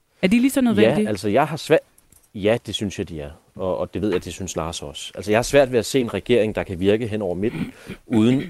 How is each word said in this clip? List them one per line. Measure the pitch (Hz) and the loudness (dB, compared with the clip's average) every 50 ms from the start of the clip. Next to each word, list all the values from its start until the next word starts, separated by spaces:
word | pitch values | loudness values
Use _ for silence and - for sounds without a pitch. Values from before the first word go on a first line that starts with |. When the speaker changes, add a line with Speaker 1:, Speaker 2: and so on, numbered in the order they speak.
| _ _ _ - - | _ _ _ -2 0
Speaker 1:
Er | 185 | 2
de | 196 240 | 2 4
lige | 240 277 | 2 2
så | 262 277 | 2 2
nødvendige? | 262 240 220 202 214 - 139 180 214 | 2 2 4 4 4 4 4 2 0
Speaker 2:
Ja, | 214 | -2
altså, | 107 95 - 107 | -4 -4 -2 0
jeg | 101 127 147 | 2 2 2
har | 151 156 | 2 0
svært... | 147 - - 147 160 - _ _ _ _ _ _ _ _ _ - | -6 0 2 2 2 2 _ _ _ _ _ _ _ _ _ -8
Ja, | 107 90 104 113 120 - | -2 2 2 2 2 0
det | - 98 | -6 -6
synes | - 110 98 - - | -4 -4 -4 -4 -6
jeg, | 98 80 | -8 -8
de | 85 76 | -8 -10
er. | 73 73 73 - _ _ - | -10 -12 -14 -18 _ _ -12
Og, | - 95 92 90 - | -6 -4 -4 -2 -2
og | 85 - - | -4 -4 -4
det | 98 82 | -4 -2
ved | 104 87 | 0 -2
jeg, | 90 - | -2 -4
det | 90 82 | -6 -12
synes | - 98 87 - | -10 -10 -8 -6
Lars | 87 80 82 82 - 78 | -6 -6 -6 -6 -10 -12
også. | 73 71 - - - - | -12 -14 -14 -14 -14 -14
Altså, | - 95 92 | -10 -2 0
jeg | 104 110 | 2 2
har | 123 | 2
svært | - - 139 143 123 127 | 4 4 4 4 4 2
ved | 120 | 0
at | 104 | 0
se | - - 139 | 0 0 -2
en | 120 110 - | 0 0 -4
regering, | 98 - - 123 113 104 110 95 | -4 0 2 2 4 2 2 0
der | 95 87 | -4 -4
kan | - 98 80 | -6 -4 -2
virke | 92 98 101 110 123 | 2 2 2 2 0
hen | 110 104 107 104 | -4 -6 -4 -4
over | 90 87 | -4 -4
midten, | 87 98 117 135 160 - - - - - - - - _ | -2 -4 -4 -4 -4 -8 -8 -10 -16 -16 -16 -16 -16 _
uden | - 127 110 110 117 127 135 - 180 | -2 2 4 4 4 4 2 -2 -6